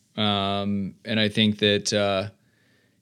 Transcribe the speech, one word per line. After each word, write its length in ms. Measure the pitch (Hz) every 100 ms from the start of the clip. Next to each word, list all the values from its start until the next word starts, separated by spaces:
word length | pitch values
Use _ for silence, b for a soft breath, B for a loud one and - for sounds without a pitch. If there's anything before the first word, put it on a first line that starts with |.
| _ -
Um, 800 | 104 101 98 101 101 101 95 - -
and 140 | 110
I 100 | 107
think 300 | 110 107 104
that, 340 | 104 101 101
uh, 360 | 104 101 98 110 - _ _ _ _ _ _